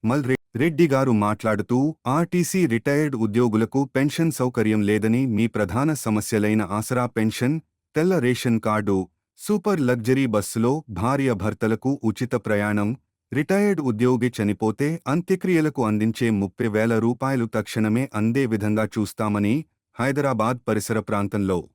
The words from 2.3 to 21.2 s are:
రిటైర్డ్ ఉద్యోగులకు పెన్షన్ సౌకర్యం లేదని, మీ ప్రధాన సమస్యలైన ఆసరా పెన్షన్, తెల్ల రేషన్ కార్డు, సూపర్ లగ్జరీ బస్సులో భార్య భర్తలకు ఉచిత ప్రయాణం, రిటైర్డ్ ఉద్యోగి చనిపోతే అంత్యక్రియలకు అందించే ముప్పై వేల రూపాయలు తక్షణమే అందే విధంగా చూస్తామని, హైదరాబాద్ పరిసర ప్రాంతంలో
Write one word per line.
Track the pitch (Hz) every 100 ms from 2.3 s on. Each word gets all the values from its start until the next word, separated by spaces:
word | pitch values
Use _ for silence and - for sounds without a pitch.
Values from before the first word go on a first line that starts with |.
| 180 170 190 165
రిటైర్డ్ | 113 143 143 151 127
ఉద్యోగులకు | 110 107 120 107 113 135 135
పెన్షన్ | 131 143 - 165 143
సౌకర్యం | 127 123 107 107
లేదని, | 101 107 110 117 131
మీ | 107 113
ప్రధాన | 104 101 110 147
సమస్యలైన | 151 113 107 - 107 104 110 92
ఆసరా | 104 110 127 123
పెన్షన్, | - 110 - 127 156 _ _ _
తెల్ల | 151 175 180
రేషన్ | 120 123 123 113
కార్డు, | 110 107 101 98 90 _ _ _
సూపర్ | - 208 208 190
లగ్జరీ | 123 123 113 131 135
బస్సులో | 104 98 113 117 151 -
భార్య | 92 117 139 135
భర్తలకు | 107 104 101 113 110 131 143
ఉచిత | 110 107 123
ప్రయాణం, | 120 110 104 104 104 104 131 _ _ _
రిటైర్డ్ | 127 151 190 208 185
ఉద్యోగి | 135 107 123 127 123
చనిపోతే | - 104 98 110 107 143 165 -
అంత్యక్రియలకు | 156 175 185 190 170 156 139
అందించే | 113 107 110 110 117
ముప్పై | 107 98 - 113
వేల | 104 113 113
రూపాయలు | 113 123 131 135 117
తక్షణమే | 113 101 117 110 113 135
అందే | 107 110 123 131
విధంగా | 110 107 107
చూస్తామని, | 107 110 101 - 110 104 101 135 156 _ _ -
హైదరాబాద్ | 127 139 139 110 110 127 -
పరిసర | 107 - 110
ప్రాంతంలో | - 104